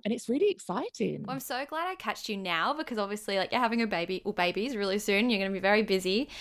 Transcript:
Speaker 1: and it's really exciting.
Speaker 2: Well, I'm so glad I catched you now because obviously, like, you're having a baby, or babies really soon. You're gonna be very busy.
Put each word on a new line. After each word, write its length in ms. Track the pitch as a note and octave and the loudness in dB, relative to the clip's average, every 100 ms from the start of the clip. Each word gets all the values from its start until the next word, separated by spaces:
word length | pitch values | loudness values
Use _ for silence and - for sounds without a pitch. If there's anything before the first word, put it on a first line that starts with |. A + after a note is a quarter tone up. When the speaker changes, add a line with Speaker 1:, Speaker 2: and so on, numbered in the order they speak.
| G#3 | -2
Speaker 1:
and 80 | |
it's 160 | A#3 - | -4 0
really 220 | C4+ G4+ | 2 2
exciting. 720 | - - F#3 G#4 - F#3+ D3 | 0 -4 -4 -4 -2 -2 -2
Speaker 2:
Well, 100 | - | -6
I'm 60 | C4+ | -8
so 260 | - B3 C#4+ | -6 -6 -6
glad 220 | D#4 F4+ | -6 -6
I 80 | F#4 | -6
catched 340 | - - - | -6 -6 -4
you 80 | G3+ | -6
now 360 | F#3 E3 F#3+ D4 | -2 0 0 -2
because 240 | - A3 | -4 -4
obviously, 380 | G3+ G#3 - G3 | -4 -4 -2 0
like, 120 | F3+ | 2
you're 80 | A#3 | 2
having 220 | B3 A#3 | 2 2
a 60 | A3+ | 0
baby, 340 | F3 E3+ F#3+ | 0 -2 -2
or 100 | G3+ | -2
babies 420 | G3 F3+ F#3 A#3+ A3+ | 0 2 2 -2 0
really 240 | G3 G3+ | 0 0
soon. 320 | G#3 G3+ B3 | 2 4 4
You're 80 | G#3 | 2
gonna 100 | G3 | 2
be 80 | G3 | 2
very 220 | F#3+ G#3 | 4 4
busy. 480 | G#3 F#3+ F#3 G3+ D4 - | 4 2 4 2 0 -6